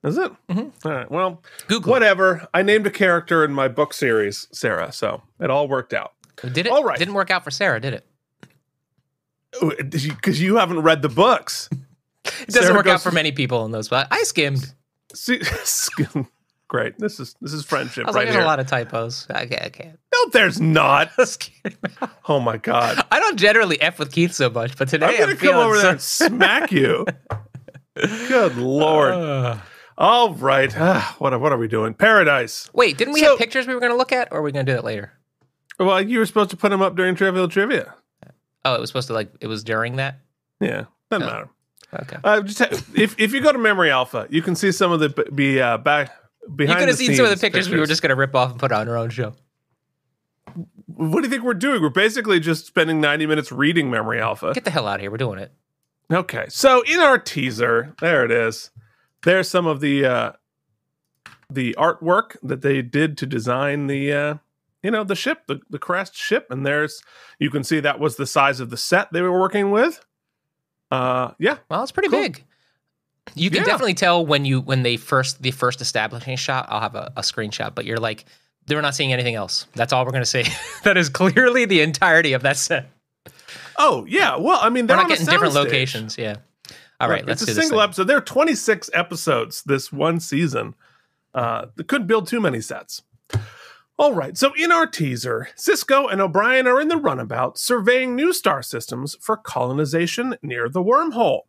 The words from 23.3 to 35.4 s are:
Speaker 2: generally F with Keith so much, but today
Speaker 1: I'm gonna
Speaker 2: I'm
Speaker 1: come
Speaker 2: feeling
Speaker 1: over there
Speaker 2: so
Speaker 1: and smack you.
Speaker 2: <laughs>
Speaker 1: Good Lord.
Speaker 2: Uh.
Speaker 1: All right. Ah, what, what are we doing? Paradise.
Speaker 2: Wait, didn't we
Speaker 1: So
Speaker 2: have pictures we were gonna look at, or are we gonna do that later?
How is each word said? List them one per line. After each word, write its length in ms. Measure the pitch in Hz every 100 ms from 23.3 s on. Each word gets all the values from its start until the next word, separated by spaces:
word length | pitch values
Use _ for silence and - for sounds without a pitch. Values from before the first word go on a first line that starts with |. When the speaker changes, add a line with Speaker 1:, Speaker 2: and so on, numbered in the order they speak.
| 269
Speaker 2:
generally 420 | 202 214 208 151
F 160 | 156 175
with 140 | 147
Keith 220 | 165 170
so 180 | - 131
much, 260 | 117 117 -
but 100 | 135
today 200 | 160 160
Speaker 1:
I'm 40 |
gonna 100 | 233 -
Speaker 2:
I'm 60 | -
Speaker 1:
come 100 | -
Speaker 2:
feeling 180 | 262 233
Speaker 1:
over 80 | 214
there 60 |
Speaker 2:
so 60 | 196
Speaker 1:
and 120 | 151
smack 720 | - - 330 247 185 247 339
you. 360 | 160 131 - 196 - _ - - -
Speaker 2:
<laughs> 400 | - - _ - 208 220 240
Speaker 1:
Good 280 | 254 190 120
Lord. 580 | 123 139 156 156 139 180
Speaker 2:
Uh. 420 | 160 139 123 113 95 - - -
Speaker 1:
All 380 | 175 240 233 143
right. 360 | 135 135 135 110
Ah, 380 | 165 185 - -
what, 200 | 139 127
what 100 | 147
are 60 | 131
we 100 | 113
doing? 280 | 110 110 110
Paradise. 720 | 214 214 160 139 113 - -
Speaker 2:
Wait, 260 | - 233 139
didn't 160 | 254 294
we 60 |
Speaker 1:
So 80 | 302
Speaker 2:
have 80 | 269
pictures 260 | 233 269 247
we 80 |
were 80 | 254
gonna 160 | 240 240
look 140 | 254
at, 160 | 254 -
or 60 | -
are 40 |
we 80 | 151
gonna 120 | 139
do 100 | 131
that 100 | 123
later? 280 | 110 107 101 _ _ _